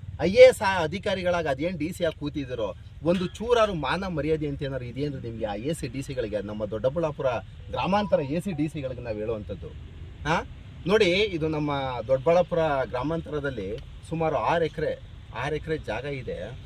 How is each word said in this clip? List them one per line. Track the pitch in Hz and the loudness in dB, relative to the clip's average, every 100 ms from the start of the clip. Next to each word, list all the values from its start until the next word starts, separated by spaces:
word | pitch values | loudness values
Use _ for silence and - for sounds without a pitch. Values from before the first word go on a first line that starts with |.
| - - | -10 -2
ಐ | 165 | 6
ಎ | 226 | 12
ಎಸ್ | 254 - | 12 12
ಆ | 196 190 | 2 0
ಅಧಿಕಾರಿಗಳಾಗಿ | 156 190 202 190 180 175 156 | 0 -2 -2 0 0 0 0
ಅದೇನ್ | 135 170 175 | -2 -2 -2
ಡಿ | 156 | -4
ಸಿ | 185 | -2
ಆಗಿ | 165 - | -2 -2
ಕೂತಿದ್ದೀರೋ, | 147 143 131 120 101 - - - | -6 -6 -6 -4 -4 -6 -14 -2
ಒಂದು | 151 180 180 | 0 2 0
ಚೂರಾರು | - 233 233 214 | -4 2 4 4
ಮಾನ | 170 135 170 | 0 -2 -2
ಮರ್ಯಾದೆ | 190 156 147 156 147 | -2 -2 0 0 -2
ಅಂತ | 139 | -4
ಏನಾದ್ರು | 139 131 123 | -4 -6 -6
ಇದೆಯೇನ್ರಿ | 127 147 131 117 | -6 -6 -6 -8
ನಿಮ್ಗೆ | 113 110 | -6 -6
ಆ | |
ಎ | 101 139 | -4 -4
ಸಿ | 165 131 | -6 -6
ಡಿ | 131 | -8
ಸಿಗಳಿಗೆ, | 135 127 107 101 | -6 -6 -4 -4
ನಮ್ಮ | 101 107 104 | -4 -6 -6
ದೊಡ್ಡಬಳ್ಳಾಪುರ | 107 127 165 160 143 135 110 - - - | -2 -2 0 -2 0 -2 -2 -6 -14 0
ಗ್ರಾಮಾಂತರ | - 156 202 190 180 | 2 4 2 4 2
ಎ | 139 170 | 2 -2
ಸಿ | 202 | -2
ಡಿ | 147 156 | -2 -2
ಸಿಗಳಿಗೆ | 156 131 120 | -2 -6 -6
ನಾವ್ | 120 107 | -6 -4
ಹೇಳುವಂಥದ್ದು? | 110 107 101 95 78 - - - - - 143 | -2 -4 -6 -10 -10 -14 -16 -16 -16 -6 0
ಹಾ? | 180 - - - - - | 0 -2 -12 -16 -8 2
ನೋಡಿ, | 220 180 | 4 4
ಇದು | 185 214 165 160 | 4 0 -2 -2
ನಮ್ಮ | 156 147 139 131 120 113 | -2 -2 -2 -2 -4 0
ದೊಡ್ಡಬಳ್ಳಾಪುರ | 131 160 175 170 170 156 139 - | 2 4 4 4 2 2 2 -2
ಗ್ರಾಮಾಂತರದಲ್ಲಿ | 127 143 165 143 147 139 117 95 113 - - - | -2 -2 -4 -4 -4 -4 -6 -6 -8 -10 -16 -8
ಸುಮಾರು | 165 160 135 | -2 0 0
ಆರು | 113 170 156 | 2 2 0
ಎಕರೆ, | - 143 87 - - - 117 | -2 -4 -4 -10 -16 -12 -8
ಆರು | 135 151 | -4 -4
ಎಕರೆ | 156 156 | -4 -6
ಜಾಗ | 113 - 143 | -4 -6 -6
ಇದೆ. | 139 117 - 104 131 | -8 -8 -8 -8 -12